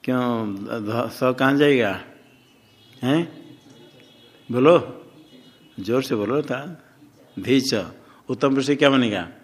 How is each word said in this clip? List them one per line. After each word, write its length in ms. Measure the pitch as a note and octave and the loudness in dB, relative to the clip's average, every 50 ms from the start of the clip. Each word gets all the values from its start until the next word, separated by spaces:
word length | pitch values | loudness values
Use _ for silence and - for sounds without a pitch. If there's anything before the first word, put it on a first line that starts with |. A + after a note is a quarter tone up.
| - | -2
क्यों 480 | - B2+ B2+ B2 B2 A#2+ A2+ A2 G#2 G2 G2 G#2 A2+ A#2 A#2 G#2 | -2 -2 0 0 -2 -2 -4 -4 -6 -8 -8 -8 -8 -8 -6 -6
ध-, 220 | G#2 A2+ A#2 - - | -4 -4 -4 -4 -4
स 240 | - - C3+ B2+ B2 - | -4 -2 0 0 2 2
कहाँ 160 | C3+ C3+ C#3 | 2 2 4
जाएगा? 420 | C#3+ D3 C#3+ C#3 B2+ A2+ G2+ F#2 F2+ - - - - _ _ _ _ _ _ _ _ _ _ _ _ - _ - - - | 4 4 4 4 4 2 0 -2 -6 -10 -18 -20 -20 _ _ _ _ _ _ _ _ _ _ _ _ -20 _ -14 -6 -2
हैं? 180 | B2 C#3+ E3 E3+ E3 - - - - - - _ - - - - - - - - - - - - - - - _ - | 0 0 0 -2 -6 -12 -20 -20 -20 -20 -20 _ -20 -20 -20 -20 -20 -20 -20 -20 -20 -20 -20 -20 -20 -20 -20 _ -6
बोलो, 260 | A#2 B2 C3 D#3 F3 D3+ - - - - - - - - - _ - - - - _ _ - _ _ - | 0 4 6 6 6 6 4 -2 -14 -18 -20 -20 -20 -20 -20 _ -20 -20 -20 -20 _ _ -20 _ _ -10
जोर 240 | F#2+ G2+ A#2+ C3 C3 | -4 -2 0 0 0
से 120 | - C3+ | -2 -2
बोलो 260 | G#2+ G2+ G2+ C3 D3+ | -2 -2 -2 -2 -4
था। 180 | D3 - B2+ C3 C#3+ F#3 E3 - - _ _ _ - - _ _ - _ _ - | -4 -4 -8 -8 -8 -14 -16 -18 -20 _ _ _ -20 -20 _ _ -20 _ _ -10
धीच, 340 | F#2+ G#2 C3+ C3+ C3 - A#2+ G#2+ F2 D#2 - - - - - - _ - | -2 2 2 2 2 0 -4 -4 -4 -6 -14 -20 -20 -20 -20 -20 _ -10
उत्तम 200 | C3 A2+ D3 C#3 | -4 -2 0 0
पुरुष 200 | C3+ C#3 C3 C#3+ | 0 0 0 0
क्या 180 | D3 C3+ D3 C#3 | 0 4 4 4
बनेगा? 380 | C3+ C3 B2 A2 G#2 F#2 E2+ E2 - - | 4 4 2 0 -2 -4 -6 -8 -16 -20